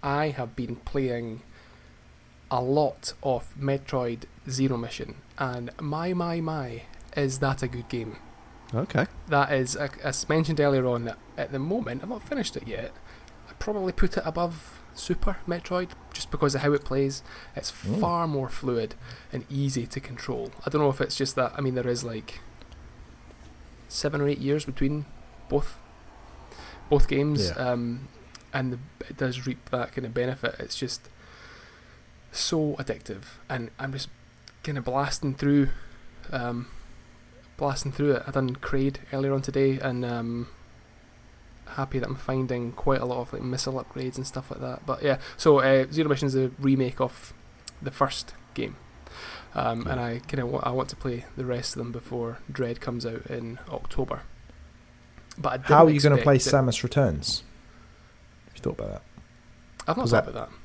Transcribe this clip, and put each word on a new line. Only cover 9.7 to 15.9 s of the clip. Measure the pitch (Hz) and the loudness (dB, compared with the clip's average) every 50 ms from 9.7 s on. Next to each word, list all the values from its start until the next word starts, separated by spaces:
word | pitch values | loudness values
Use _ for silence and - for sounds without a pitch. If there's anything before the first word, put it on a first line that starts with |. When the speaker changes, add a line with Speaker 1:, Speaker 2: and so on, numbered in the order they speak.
| - | 0
Speaker 1:
uh, | - 147 139 - - - | -2 -2 -4 -6 -4 -4
as | 147 131 - - - | -2 -2 -2 0 2
mentioned | 151 160 165 143 160 151 | 4 4 4 2 4 4
earlier | 147 143 139 135 127 | 6 6 6 6 4
on, | 127 123 120 117 | 4 2 0 0
that | 117 110 - - - - | -4 -6 -8 -14 -16 -8
at | - 147 - | -6 -6 -4
the | 143 135 | -2 -2
moment, | 135 156 190 233 226 139 120 135 - | 0 0 0 0 0 -2 -4 -6 -6
I've | 196 | -6
not | 247 214 - | -8 -8 -6
finished | - 294 277 - - - | -4 -2 -2 -2 -2 -4
it | - - 117 | -6 -8 -6
yet, | 110 98 110 - - - - - - - - - - - - - | -6 -6 -6 -8 -10 -14 -18 -20 -20 -20 -20 -20 -20 -20 -20 -20
I'd | - - | -10 -8
probably | - - 214 208 190 185 180 | -4 -2 -2 0 0 0 4
put | - - 185 - | 6 6 6 6
it | 208 - | 2 -2
above | 160 160 170 175 175 170 160 - - - - - - - | -2 0 0 0 0 -2 -6 -12 -14 -16 -18 -20 -18 -12
Super | - - - 185 - - - 196 - - - | -12 -4 -2 0 2 4 2 2 2 -2 -4
Metroid, | 180 175 - - 185 180 180 180 | -4 -4 -4 -4 -2 -2 -2 -4